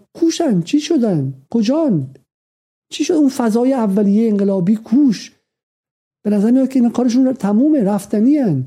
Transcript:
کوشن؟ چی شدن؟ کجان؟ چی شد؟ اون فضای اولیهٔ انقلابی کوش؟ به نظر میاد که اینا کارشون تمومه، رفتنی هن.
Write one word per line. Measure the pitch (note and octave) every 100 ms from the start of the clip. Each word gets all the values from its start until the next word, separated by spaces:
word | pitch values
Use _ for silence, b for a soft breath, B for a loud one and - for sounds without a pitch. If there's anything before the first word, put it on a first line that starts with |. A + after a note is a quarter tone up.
| _
کوشن؟ | - E4 E4 E4 F#3
چی | D#3+ D4
شدن؟ | - E4 A3+ E3 C3+ C3 _
کجان؟ | A#3 G#3+ D4 D#4 E3+ C3 - _ _ _ _ _ _ _
چی | -
شد؟ | D4+
اون | E4 C#4
فضای | C4 A#3+ A3 B3+
اولیهٔ | C4+ A3 F#3+ G3+ G3+ A3+
انقلابی | G3+ G3+ G3 F3+ A3
کوش؟ | - B3+ C#4+ F#3 - _ _ _ _ _ _ _ _ _
به | G#3
نظر | G#3 G#3+
میاد | B3+ C4
که | C4
اینا | A#3+
کارشون | A#3 B3 A#3+ C4
تمومه، | C4 G3 G#3 D4 D4+
رفتنی | F#3+ G#3 - G#3+ A#3 D4+
هن. | A#3 C#3